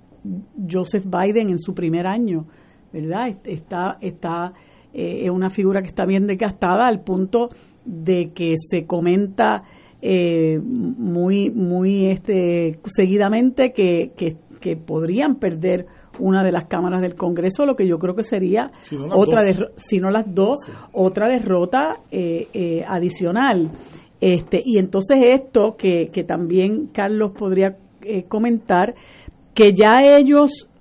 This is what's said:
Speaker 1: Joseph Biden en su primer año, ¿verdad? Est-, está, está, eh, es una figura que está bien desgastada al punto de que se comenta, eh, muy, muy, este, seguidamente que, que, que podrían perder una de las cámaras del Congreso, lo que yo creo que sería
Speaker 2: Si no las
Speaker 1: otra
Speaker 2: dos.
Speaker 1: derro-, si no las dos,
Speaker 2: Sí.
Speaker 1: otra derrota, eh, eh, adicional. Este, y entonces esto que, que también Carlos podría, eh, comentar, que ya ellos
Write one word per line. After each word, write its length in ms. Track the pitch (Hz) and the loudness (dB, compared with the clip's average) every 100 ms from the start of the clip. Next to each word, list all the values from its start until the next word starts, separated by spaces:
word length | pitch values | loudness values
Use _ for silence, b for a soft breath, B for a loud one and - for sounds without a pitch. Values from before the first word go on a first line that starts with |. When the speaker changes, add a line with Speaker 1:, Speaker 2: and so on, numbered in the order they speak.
| _ - 202 185 - - 180 | _ -18 -12 -12 -12 -12 -6
Speaker 1:
Joseph 360 | 185 180 208 190 | -4 -4 -4 -4
Biden 460 | 165 190 214 214 | -2 0 0 0
en 80 | 175 | -4
su 140 | - | -6
primer 320 | 190 175 165 180 | -6 -4 -2 -4
año, 420 | 214 233 165 160 b b b b | -4 -2 -4 -8 b b b b
¿verdad? 380 | 170 156 185 247 | -10 -8 -6 -6
Est-, 180 | 196 254 | -8 -12
está, 500 | 160 - 175 180 - | -14 -10 -6 -6 -6
está, 520 | 185 - 170 170 175 185 b b b | -12 -10 -8 -8 -8 -12 b b b
eh, 280 | - 175 180 | -10 -8 -6
es 60 | 185 | -4
una 200 | 180 190 | -2 -4
figura 320 | 190 190 196 | -2 0 0
que 60 | 185 | -4
está 180 | - 180 | -4 0
bien 220 | 190 208 | 0 0
desgastada 580 | 190 214 190 185 190 247 | -2 -4 -4 0 2 2
al 160 | 202 | 0
punto 460 | 180 185 190 233 240 b b b - | -4 -4 -2 -2 -2 b b b -16
de 480 | 165 160 180 165 | -8 -2 0 -2
que 220 | - 165 160 | -4 -2 -2
se 280 | 160 180 160 | -2 -6 -4
comenta, 800 | 175 175 185 202 196 185 196 b b b b | -2 2 2 0 0 0 0 b b b b
eh, 580 | - 185 175 165 160 156 | -2 0 2 2 0 0
muy, 880 | - - 170 - 214 175 180 202 202 | -4 -4 -4 -4 -4 -2 0 0 0
muy, 580 | 220 180 180 185 196 190 | -2 -2 0 0 2 0
este, 720 | 190 - 190 175 175 165 160 - | -2 -2 0 0 0 -2 -4 -10
seguidamente 840 | - 185 202 202 220 254 262 254 | -2 2 2 2 2 0 2 -2
que, 400 | 233 185 170 254 - | 2 0 2 -2 -4
que, 180 | 180 160 _ - | -6 -6 _ -12
que 160 | 185 160 | -8 -8
podrían 600 | 160 160 165 202 294 254 | -6 -6 -4 -2 0 0
perder 500 | 190 165 180 180 180 b b - | -2 -2 -2 -2 -4 b b -4
una 240 | 190 190 | 0 2
de 80 | 190 | 2
las 140 | 175 156 | 0 -4
cámaras 360 | 175 180 185 | -4 -2 -2
del 140 | 180 175 | -4 -4
Congreso, 500 | 180 170 180 190 285 | -4 -2 -2 0 -2
lo 100 | 254 | 0
que 120 | 185 | 0
yo 120 | 165 | 0
creo 160 | 175 185 | -2 -4
que 80 | |
sería 480 | 220 208 185 208 277 - | -4 -2 0 -2 -2 -10
Speaker 2:
Si 160 | - 143 | -14 -10
no 100 | 147 | -2
las 100 | 190 | 2
Speaker 1:
otra 280 | 202 220 202 | 4 4 2
Speaker 2:
dos. 20 | |
Speaker 1:
derro-, 240 | 185 220 - | 0 -4 -10
si 220 | - 196 | -4 -2
no 100 | 190 | 0
las 160 | 208 208 | -2 -2
dos, 320 | 180 196 285 - | 0 0 0 -6
Speaker 2:
Sí. 60 | B B | B B
Speaker 1:
otra 380 | - 185 190 220 | -2 0 0 0
derrota, 720 | 254 202 180 180 254 311 - - | 0 0 0 2 0 -2 -4 -8
eh, 360 | - 175 165 - | -6 -4 -4 -6
eh, 300 | 208 175 165 - | -6 -4 -4 -4
adicional. 880 | 185 180 180 175 202 269 190 160 B B B B - | -2 -2 -2 -2 0 0 0 -2 B B B B -2
Este, 400 | 190 175 - 185 262 | 0 0 0 -2 2
y 140 | 214 | 0
entonces 380 | 190 190 190 269 240 | 2 -2 2 4 6
esto 500 | 262 - 233 214 - | 4 2 2 2 0
que, 320 | 190 170 160 | 0 0 0
que 140 | - - | -4 -4
también 600 | 170 170 185 196 214 247 | -4 0 0 0 -2 -6
Carlos 440 | - 196 214 214 | -4 -4 -2 -4
podría, 460 | 196 202 190 190 190 - _ | -4 -4 0 0 -2 -20 _
eh, 240 | 202 196 185 | -8 -8 -4
comentar, 680 | 214 233 233 - 180 196 - B B B - _ | -2 0 -2 0 0 0 -4 B B B -20 _
que 200 | - 208 | 6 6
ya 300 | 190 214 240 | 8 6 8
ellos 640 | 277 285 277 285 285 294 - _ | 8 8 8 6 4 0 -18 _